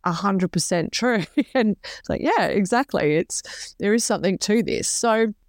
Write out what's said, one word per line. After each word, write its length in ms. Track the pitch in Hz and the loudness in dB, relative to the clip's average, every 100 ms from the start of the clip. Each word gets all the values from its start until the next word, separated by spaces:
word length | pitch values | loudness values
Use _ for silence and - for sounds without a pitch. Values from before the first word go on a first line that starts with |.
a 80 | - | -4
hundred 400 | 165 196 196 175 | -2 0 0 0
percent 400 | 180 - 175 160 | -2 -2 -2 -2
true." 320 | - 247 233 - - | -2 0 0 -2 -2
<laughs> 180 | 262 | -2
And 220 | 262 214 202 | 2 0 0
it's 260 | - - - | -6 -14 -6
like, 120 | - | -2
"Yeah, 260 | 302 427 196 | 0 2 2
exactly. 720 | - 190 240 - - 147 151 | 0 2 0 0 0 2 2
It's, 580 | - - - - - - | 0 -6 -10 -14 -14 -4
there 160 | 202 | 0
is 100 | 226 | 2
something 340 | - 202 165 185 | 2 0 0 -2
to 240 | - 214 | 0 0
this." 260 | 196 - - | 2 -2 -4
So 440 | - 240 220 226 208 | -2 0 2 0 -2